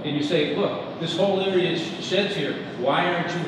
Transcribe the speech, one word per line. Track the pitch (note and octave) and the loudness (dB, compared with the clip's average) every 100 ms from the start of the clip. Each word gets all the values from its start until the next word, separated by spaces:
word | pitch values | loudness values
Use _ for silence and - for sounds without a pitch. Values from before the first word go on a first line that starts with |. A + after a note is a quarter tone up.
and | D3+ C#3+ | -4 -2
you | |
say, | D3 E3+ D3 D#3+ | 2 2 2 0
"Look, | G3+ - - - | 0 -2 -8 -6
this | E3 F#3 | -4 2
whole | G3 F#3+ | 2 2
area | F#3+ F#3 E3 | 2 2 2
is | D#3+ - - | 0 -2 -6
sheds | - F#3+ G3+ | 0 0 2
here, | D#3+ C#3 - - A#2 | 0 -2 -4 -6 -2
why | B2+ D#3+ F3+ | 2 2 2
aren't | F3 E3+ | 0 -2
you | E3 | -2